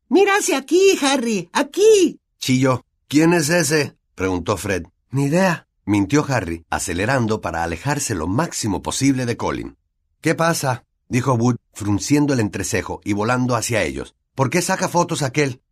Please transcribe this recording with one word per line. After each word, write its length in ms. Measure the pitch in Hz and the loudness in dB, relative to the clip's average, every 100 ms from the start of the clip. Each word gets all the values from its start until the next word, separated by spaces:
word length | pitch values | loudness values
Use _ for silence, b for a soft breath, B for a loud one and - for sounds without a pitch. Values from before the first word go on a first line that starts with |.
| - | 0
"Mira 240 | 311 403 403 | 2 4 2
hacia 200 | - 269 | 0 -4
aquí, 420 | 269 349 392 359 | 0 4 4 4
Harry, 480 | 277 269 240 202 170 | 2 0 0 -4 -2
aquí", 680 | 254 285 349 440 415 339 - _ _ | -2 -2 4 6 6 4 0 _ _
chilló. 460 | - 127 131 120 - _ - | 0 2 2 0 -4 _ -2
"¿Quién 260 | 143 165 | 2 4
es 160 | 175 143 | 4 2
ese?", 460 | 175 139 156 135 - _ | 0 2 0 -2 -8 _
preguntó 440 | - 95 90 85 101 | -6 -4 -2 -2 -4
Fred. 260 | 101 90 - _ _ | -2 -4 -6 _ _
"Ni 140 | 135 143 | -2 0
idea", 420 | 175 190 160 - _ - | 2 2 0 -8 _ 0
mintió 400 | 101 98 147 147 | 0 2 0 0
Harry, 380 | 123 85 82 - | -2 -2 -6 -6
acelerando 680 | 78 - 85 107 135 110 110 | -6 -4 -4 -2 0 0 -2
para 220 | 92 82 | -4 -4
alejarse 520 | 85 82 139 147 - 92 | -4 -4 -4 -4 -4 -4
lo 100 | 82 | -2
máximo 560 | 117 165 - 113 82 | -2 -4 -4 -4 -4
posible 460 | 76 - 139 127 120 | -4 0 0 0 -2
de 100 | 113 | -4
Colin. 400 | 92 64 57 - _ _ _ _ | -4 -4 -8 -16 _ _ _ _
"¿Qué 140 | 156 | -2
pasa?", 500 | 160 165 160 139 120 _ _ - | 0 0 0 -4 -6 _ _ -4
dijo 240 | 123 127 | -2 0
Wood, 240 | 117 123 120 _ | 2 2 0 _
frunciendo 600 | - 101 101 - 147 143 | -8 -4 -2 0 2 2
el 60 | 131 | 0
entrecejo 600 | 101 98 92 95 87 82 | -2 -4 -4 -4 -4 -6
y 100 | 98 | -4
volando 420 | 101 110 123 123 117 | -2 0 0 0 -2
hacia 280 | 104 110 | -2 -2
ellos. 320 | 78 67 - _ _ | -2 -4 -10 _ _
"¿Por 160 | - 127 | -4 -2
qué 140 | 170 | 0
saca 240 | 180 180 185 | -2 -2 -2
fotos 340 | 170 170 156 | 0 0 -2
aquel? 400 | 135 151 139 120 _ | -2 0 -2 -4 _